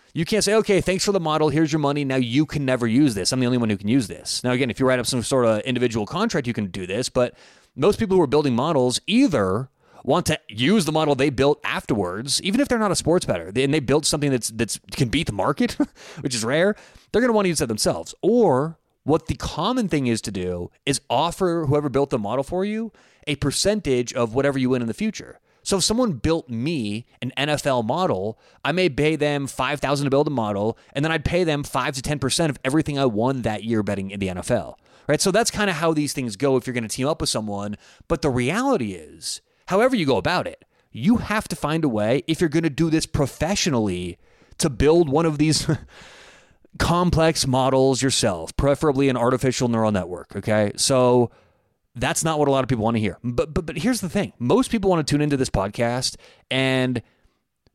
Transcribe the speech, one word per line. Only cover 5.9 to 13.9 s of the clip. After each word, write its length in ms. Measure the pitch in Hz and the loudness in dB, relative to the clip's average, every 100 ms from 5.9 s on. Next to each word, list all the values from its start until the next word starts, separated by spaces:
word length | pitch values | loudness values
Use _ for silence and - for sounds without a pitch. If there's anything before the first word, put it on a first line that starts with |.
| 110 104 | -2 -4
contract, 400 | 175 226 160 123 | -2 -2 -2 -4
you 60 | |
can 120 | 113 98 | -4 -6
do 220 | 98 90 | -6 -6
this. 220 | 104 127 | -6 -2
But 260 | 127 123 - - _ _ - | 0 -2 -4 -20 _ _ -2
most 240 | 175 208 | 0 2
people 180 | 214 185 | 2 2
who 60 | |
are 40 | 139 | 4
building 280 | 147 147 117 | 2 2 0
models 440 | 151 147 123 117 - | 2 2 2 0 0
either 640 | 226 277 131 95 104 131 _ _ - | 2 4 2 0 -2 -4 _ _ -8
want 220 | 120 165 - | -2 0 0
to 140 | - - | -4 -6
use 360 | 110 131 220 151 | -2 2 2 2
the 60 | |
model 220 | 156 151 | 0 2
they 160 | 131 151 | 2 2
built 300 | 123 139 147 | 2 2 2
afterwards, 800 | 107 165 - 113 90 98 123 - | -2 -6 -2 -2 -2 -4 -4 -4
even 180 | 185 233 | 0 0
if 80 | 285 | 0
they're 120 | 240 | 0
not 100 | 208 | 0
a 60 | - | 0
sports 280 | 151 175 | 2 0
bettor, 280 | - 90 82 | 0 -4 -4
they, 120 | 110 | 0
and 80 | 139 | 2
they 80 | 156 | 0
built 240 | 120 | 2